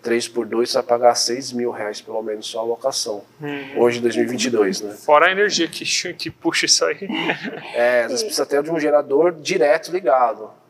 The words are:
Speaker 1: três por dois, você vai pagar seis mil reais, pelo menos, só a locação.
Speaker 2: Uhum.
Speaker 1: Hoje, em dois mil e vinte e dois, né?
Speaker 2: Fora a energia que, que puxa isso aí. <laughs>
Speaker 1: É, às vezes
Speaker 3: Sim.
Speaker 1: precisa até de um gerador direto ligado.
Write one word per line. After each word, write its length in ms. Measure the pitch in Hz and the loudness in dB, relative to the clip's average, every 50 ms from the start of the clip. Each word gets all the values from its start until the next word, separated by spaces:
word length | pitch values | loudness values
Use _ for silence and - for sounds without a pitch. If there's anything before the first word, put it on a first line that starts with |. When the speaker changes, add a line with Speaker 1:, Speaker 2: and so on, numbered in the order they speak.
Speaker 1:
três 260 | _ 120 117 120 120 | _ 0 0 0 0
por 180 | - - 120 113 | -2 -4 -6 -4
dois, 220 | 107 117 113 120 123 | -2 0 0 0 2
você 60 | - | 0
vai 60 | 131 123 | -2 2
pagar 300 | - 120 120 123 120 120 | 2 0 4 4 4 4
seis 360 | 117 - - 120 131 135 131 | 4 0 -2 -4 -6 -6 -8
mil 180 | 123 120 120 120 | -6 -4 -4 -4
reais, 280 | 110 113 110 104 107 - | -4 -4 -6 -8 -8 -10
pelo 200 | - - 110 110 110 | -12 -8 -8 -8 -6
menos, 240 | 110 107 107 107 | -6 -8 -8 -8
só 120 | - - 113 | -8 -6 -6
a 20 | 113 | -2
locação. 600 | 117 117 - - 135 131 - - 117 104 101 98 _ _ _ | -2 -4 -2 -2 -4 -2 -2 -6 -6 -6 -8 -10 _ _ _
Speaker 2:
Uhum. 400 | 151 147 143 143 139 135 - - | -10 -8 -8 -8 -10 -8 0 2
Speaker 1:
Hoje, 180 | 117 120 120 120 | 2 4 4 2
em 20 | |
dois 140 | 120 117 110 | 0 0 2
mil 100 | 113 120 | 2 0
e 20 | |
vinte 180 | 117 123 120 - | 0 0 -2 -2
e 40 | - | 0
dois, 320 | 117 110 104 95 - - | 2 2 2 2 2 -4
né? 120 | - 101 - | -6 -10 -12
Speaker 2:
Fora 340 | - - - 147 147 160 | -8 2 6 6 6 6
a 40 | 180 | 6
energia 360 | 190 196 208 202 - - 170 | 4 2 0 0 0 -2 -2
que, 180 | 156 - - 156 - - - - 180 165 | -2 -4 -8 -6 -4 -4 -4 -4 -6 -10
que 180 | - - 160 | -10 -12 -12
puxa 340 | - _ - 165 - - - | -12 _ -4 -2 0 0 2
isso 200 | 147 - - 165 | 2 2 2 2
aí. 220 | 165 156 - 196 | 0 -2 -4 -6
<laughs> 0 | 185 - 160 160 165 170 151 160 220 - - - - - | -6 -4 -4 -2 -2 -2 -4 -6 -10 -10 -10 -14 -8 -2
Speaker 1:
É, 260 | 120 120 120 123 123 117 | 2 2 4 4 2 2
às 40 | |
vezes 120 | 117 127 - | 0 -2 -4
Speaker 3:
Sim. 40 | 113 | -4
Speaker 1:
precisa 160 | - - - 135 | -4 -2 -2 -2
até 180 | - 143 143 | 0 0 -2
de 100 | 147 156 | 0 0
um 80 | 170 165 | -2 0
gerador 520 | 147 151 147 147 139 127 135 143 165 175 175 | 2 4 4 2 2 4 2 4 4 4 2
direto 580 | 160 147 139 185 190 120 117 151 160 - - | -2 -6 -2 0 2 4 4 4 2 2 -4
ligado. 580 | 165 185 196 156 135 131 127 117 107 104 107 107 - _ _ | -6 -2 2 2 4 4 4 2 0 -4 -10 -16 -16 _ _